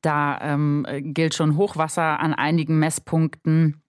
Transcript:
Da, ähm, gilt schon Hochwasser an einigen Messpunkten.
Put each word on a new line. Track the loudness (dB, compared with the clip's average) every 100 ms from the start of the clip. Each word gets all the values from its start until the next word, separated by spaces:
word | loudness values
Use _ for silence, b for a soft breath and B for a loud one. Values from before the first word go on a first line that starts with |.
Da, | 0 0 0 -2
ähm, | -4 0 0 0 -2 -6
gilt | -6 -2 -2
schon | 0 0 2
Hochwasser | 0 0 -4 0 -2 0
an | -2 0
einigen | 0 0 2 2
Messpunkten. | 2 -2 -2 0 0 -2 0 4 2 0